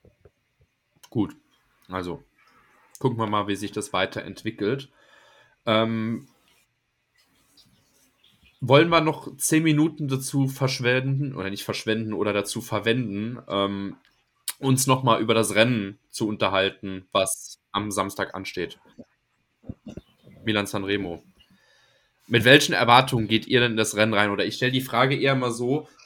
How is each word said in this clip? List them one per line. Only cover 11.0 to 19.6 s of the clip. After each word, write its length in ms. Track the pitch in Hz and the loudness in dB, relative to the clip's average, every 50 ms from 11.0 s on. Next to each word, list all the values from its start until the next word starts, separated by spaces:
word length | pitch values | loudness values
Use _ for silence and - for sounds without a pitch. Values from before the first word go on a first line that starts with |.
| 131 135 135 135 147 135 - | 0 0 -2 -2 -4 -4 -6
oder 140 | 87 92 98 | -6 -6 -6
nicht 140 | 101 - - | -6 -6 -6
verschwenden, 500 | - 104 - - 113 107 113 110 110 104 | -6 -6 -4 -2 -2 -2 -2 -2 -4 -2
oder 200 | 87 104 104 101 | -2 0 0 0
dazu 280 | 104 101 - - 117 | -2 -2 -4 -6 -8
verwenden, 800 | 113 - 110 104 98 113 117 127 120 104 98 101 107 117 123 - - | -6 -4 -4 -2 0 0 0 0 -2 -4 -4 -6 -6 -8 -8 -12 -8
ähm, 480 | - 98 101 98 98 101 98 98 95 - - _ _ _ _ _ _ _ _ - - - - | -4 -2 0 0 0 -2 -4 -6 -8 -10 -14 _ _ _ _ _ _ _ _ -10 -10 -8 -2
uns 260 | - 135 131 131 - | 0 2 2 2 4
noch 160 | 135 131 131 | 2 2 2
mal 180 | 131 120 110 - | 4 2 2 2
über 140 | 110 110 110 | 2 2 2
das 220 | 113 107 101 95 | 2 2 2 4
Rennen 420 | 107 117 127 123 110 98 98 101 _ _ _ | 4 4 4 2 -2 -4 -6 -10 _ _ _
zu 160 | - - 117 | -8 -6 -4
unterhalten, 800 | 104 107 - 107 95 98 95 98 98 - - - 98 95 95 92 _ | -4 -2 -2 -2 0 2 2 0 0 -2 -6 -10 -10 -10 -10 -8 _
was 480 | - 98 95 - - - - - - - _ _ | -2 -2 0 -2 -4 -8 -12 -18 -20 -20 _ _
am 180 | - 104 107 107 | -6 -6 -4 -4
Samstag 460 | 95 101 95 98 - - 98 - - | -4 -4 -4 -4 -4 -6 -8 -6 -8
ansteht? 440 | 95 95 - - 92 87 - - _ _ _ _ - - _ _ _ _ _ _ _ _ _ _ _ | -12 -10 -10 -8 -8 -8 -8 -10 _ _ _ _ -20 -20 _ _ _ _ _ _ _ _ _ _ _